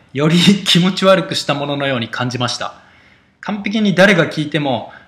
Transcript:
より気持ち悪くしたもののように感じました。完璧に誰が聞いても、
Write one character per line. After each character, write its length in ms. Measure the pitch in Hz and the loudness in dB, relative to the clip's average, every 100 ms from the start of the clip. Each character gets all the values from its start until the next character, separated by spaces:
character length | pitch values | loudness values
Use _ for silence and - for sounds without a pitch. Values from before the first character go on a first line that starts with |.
| _ | _
よ 160 | 131 156 | -2 2
り 100 | 175 | 4
気 400 | 180 202 - 170 | 4 4 2 2
持 140 | 185 | 2
ち 120 | 185 | 2
悪 200 | 190 190 | 4 4
く 100 | - | 0
し 100 | - | -6
た 100 | - | -4
も 120 | 139 143 | -4 -4
の 100 | 143 | -4
の 100 | 139 | -2
よ 80 | 127 | -4
う 20 | |
に 80 | 113 | -6
感 220 | - 123 | -6 -6
じ 80 | 120 | -4
ま 80 | 123 | -4
し 120 | - | -4
た。 160 | - - _ _ _ _ _ _ | -10 -12 _ _ _ _ _ _
完 220 | - 208 | -8 -8
璧 160 | 202 220 | -4 -2
に 140 | 208 | 0
誰 200 | 170 202 | 4 4
が 160 | 170 151 | 4 0
聞 180 | 156 147 | -2 -4
い 20 | |
て 100 | 156 | -4
も、 320 | 143 113 - - | -2 -4 -6 -18